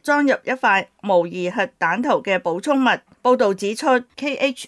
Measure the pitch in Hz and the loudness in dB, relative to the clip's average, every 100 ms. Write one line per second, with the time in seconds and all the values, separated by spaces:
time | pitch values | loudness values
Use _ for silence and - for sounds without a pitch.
0 | - 294 285 - - 254 233 196 180 _ | -2 2 2 0 -2 -2 2 0 -2 _
1 | 202 180 170 175 175 214 196 - 170 190 | 0 2 2 -4 -4 -4 -4 -2 -2 -2
2 | 277 185 208 185 180 170 294 277 247 180 | 0 -2 0 -2 -2 -4 -2 0 2 0
3 | - _ 247 254 214 190 202 220 302 254 | -6 _ 0 2 2 0 -4 -2 0 0
4 | 247 - 277 269 277 254 | -2 -8 -6 -2 -2 -4